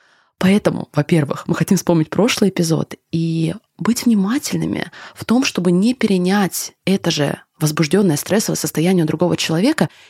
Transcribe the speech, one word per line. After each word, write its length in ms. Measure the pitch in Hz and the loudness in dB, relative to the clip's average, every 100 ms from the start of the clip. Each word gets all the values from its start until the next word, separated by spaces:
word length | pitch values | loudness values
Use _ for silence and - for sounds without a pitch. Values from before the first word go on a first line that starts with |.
| _ _ _ - | _ _ _ -2
Поэтому, 500 | 185 202 165 - - | 2 4 2 -2 -4
во-первых, 540 | 143 147 165 139 - - | -4 2 2 0 -4 -4
мы 80 | 165 | -2
хотим 200 | 165 185 | 2 2
вспомнить 340 | - 165 151 | 2 0 0
прошлый 400 | - 233 - 196 | 0 0 2 0
эпизод 440 | 190 160 151 - - - | 0 0 0 -2 -10 -8
и 440 | 165 165 165 160 196 _ - | -4 -2 -2 -2 -4 _ -6
быть 300 | 165 233 240 | -4 0 2
внимательными 840 | 214 190 277 - 165 165 - - - - | 2 2 -2 -4 -4 -4 -4 -8 -14 -20
в 100 | - | -10
том, 200 | - 240 | -2 0
чтобы 280 | 269 - 180 | 0 -2 0
не 220 | 175 226 | 2 2
перенять 800 | 247 220 185 180 208 180 - - _ - | 0 0 2 2 0 0 -4 -10 _ -2
это 240 | 196 170 | -2 0
же 300 | 156 143 - _ - | -2 -2 -4 _ -4
возбужденное 580 | 156 156 151 190 196 147 | -2 0 0 2 2 0
стрессовое 400 | - 196 196 - | 0 -2 0 -4
состояние 480 | 151 - 170 185 | -4 -2 2 2
у 40 | 156 | 0
другого 280 | 156 175 165 | 0 0 0
человека 520 | - 165 247 320 160 - | -2 0 0 0 -2 -4